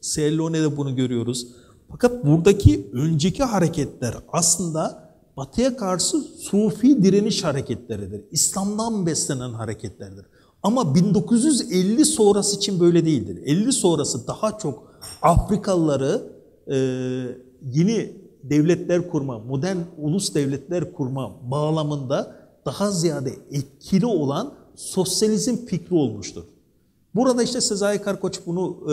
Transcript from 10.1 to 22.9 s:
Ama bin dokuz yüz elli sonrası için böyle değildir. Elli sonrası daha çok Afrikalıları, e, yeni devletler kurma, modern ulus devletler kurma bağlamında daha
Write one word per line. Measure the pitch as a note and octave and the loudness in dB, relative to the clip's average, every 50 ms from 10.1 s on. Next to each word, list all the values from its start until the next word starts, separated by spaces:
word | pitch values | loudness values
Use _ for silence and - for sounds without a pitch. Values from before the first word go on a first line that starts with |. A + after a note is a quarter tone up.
| F#2+ G2 - _ _ _ _ _ _ _ | -16 -18 -20 _ _ _ _ _ _ _
Ama | - G3 A#3 C4 A#3 D3 C3+ | 0 0 2 2 2 2 4
bin | F3+ F3 G#3 - | 4 4 4 4
dokuz | G#3+ - - A#3 A3+ B3 | 2 2 2 2 2 4
yüz | D#4+ D4 A3 - - | 4 2 2 0 0
elli | F3+ F#3 F#3 F#3+ A3 B3 D#4 | 0 0 2 2 4 4 4
sonrası | - - - G#3+ G3+ G3+ G3+ G3 - - | 4 4 4 6 6 6 4 2 -2 -2
için | - - - G3 E3+ | -2 -2 -2 0 2
böyle | F3 E3+ F3 E3+ E3 | 4 4 4 4 4
değildir. | D#3+ D3+ A#2+ G2 G2 F2 F2 - | 2 2 0 -2 -4 -8 -6 -2
Elli | C3 D3 F#3 A3 C4 | 0 0 2 2 0
sonrası | B3+ - - F3+ E3 D3 C3+ - - B2 - | 0 2 2 2 2 2 0 -2 -4 -6 -8
daha | - B2+ - - - - - | -10 -6 -4 -4 -4 -4 -4
çok | - D3+ B2 - - - - - - - - - | -6 -8 -8 -8 -12 -20 -20 -20 -20 -20 -4 2
Afrikalıları, | - D#3 E3+ E3+ - - G#3+ G#3 G#3 G#3 F#3+ F3 E3 D3+ C#3+ C3 C3+ C#3 F#3 B3 - - - - - _ _ _ _ - | 4 4 6 4 4 2 0 -2 0 0 2 2 2 2 2 2 2 0 0 -2 -4 -10 -18 -20 -20 _ _ _ _ -2
e, | C#3+ C3+ C3 C3 B2+ B2+ B2+ B2+ B2+ C3 B2+ B2 - - - - _ - | 0 0 0 0 -2 -2 -4 -4 -4 -6 -6 -8 -10 -12 -18 -20 _ -16
yeni | - C3 A#2+ D3+ E3+ G#3 A#3 G3+ C3 - - - - - _ _ | -10 -2 0 2 2 4 2 0 -2 -4 -10 -16 -20 -20 _ _
devletler | - B2+ D3 D3+ D3+ E3 F3+ E3+ F3 E3+ F3 F3 E3+ F3 | -4 0 2 4 4 4 2 0 0 0 -2 -2 -2 -2
kurma, | - D3+ C3+ C3+ A#2+ A2 | -4 -4 -4 -4 -6 -8
modern | G#2+ B2 C3+ C#3 D3 F#3 G3 F3+ E3+ E3+ - D3+ | -8 -6 -4 -4 -2 -4 -4 -4 -6 -8 -10 -6
ulus | D3 D3+ D#3+ G3 G3 - - | -2 -2 0 0 -2 -2 0
devletler | D#3 C#3+ C#3+ C#3 C3+ - - F3 F3+ D#3 - | 0 0 0 -2 -6 -6 -4 -4 -4 -4 -4
kurma | - - C#3+ B2 C3+ C3+ B2+ G2+ F#2 - B2 A#2+ | -6 -6 -6 -6 -4 -6 -6 -8 -10 -12 -8 -4
bağlamında | C3+ D3+ D3+ D3+ D#3 D#3+ D3+ D3 D3 C#3+ C3+ B2 C#3 F3+ A#3+ - - - - - _ _ - | -2 -2 0 0 0 0 -2 -2 -4 -4 -4 -2 -2 -2 -2 -6 -12 -20 -20 -20 _ _ -10
daha | C#3+ B2+ - G3 G#3 | -8 -4 -4 -2 -2